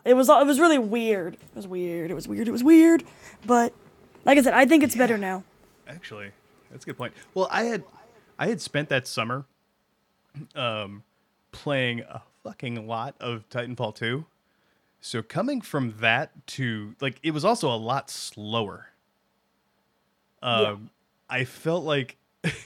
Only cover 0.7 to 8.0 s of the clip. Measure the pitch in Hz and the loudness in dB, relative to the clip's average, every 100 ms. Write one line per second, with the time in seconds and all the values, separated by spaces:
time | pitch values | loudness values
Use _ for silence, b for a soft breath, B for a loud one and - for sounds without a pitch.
0.7 | 285 208 233 226 196 170 - - - 190 | 4 2 -2 0 -2 -4 -12 -18 -16 -10
1.7 | 185 175 170 165 170 208 208 226 233 269 | -8 -6 -6 -6 -8 -8 -6 -4 2 8
2.7 | 330 330 339 b b b b 214 240 - | 8 10 6 b b b b 2 2 2
3.7 | - - _ _ - - 285 247 240 269 | -4 -20 _ _ -2 4 6 6 6 6
4.7 | 320 285 233 240 214 190 190 - _ _ | 6 4 2 0 0 -4 -6 -10 _ _
5.7 | _ - 165 - 104 101 - _ _ _ | _ -20 -20 -18 -14 -16 -18 _ _ _
6.7 | 127 - 127 120 b b 185 185 190 233 | -18 -14 -12 -12 b b -4 -2 -2 -4
7.7 | 214 - - | -6 -10 -20